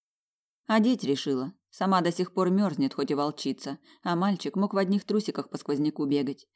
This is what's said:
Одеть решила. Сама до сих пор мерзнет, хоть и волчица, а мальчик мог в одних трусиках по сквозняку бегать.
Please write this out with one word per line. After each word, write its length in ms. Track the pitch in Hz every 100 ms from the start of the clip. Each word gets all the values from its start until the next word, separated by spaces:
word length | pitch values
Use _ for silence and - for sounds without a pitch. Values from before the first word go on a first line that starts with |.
| _ _ _ _ _ _ -
Одеть 360 | 220 220 240
решила. 500 | 127 139 - 131 135 - _
Сама 320 | - 190 190
до 100 | 170
сих 220 | 170 180
пор 160 | - 180
мерзнет, 440 | 190 202 139 135
хоть 180 | - 139
и 40 | 143
волчица, 600 | 147 147 139 127 139 143 _ -
а 120 | 185 170
мальчик 400 | 196 185 143 190
мог 180 | 202
в 40 | 196
одних 280 | 190 202 -
трусиках 440 | 214 208 - -
по 80 | 143
сквозняку 480 | - 143 151 147 143
бегать. 420 | 143 135 139 _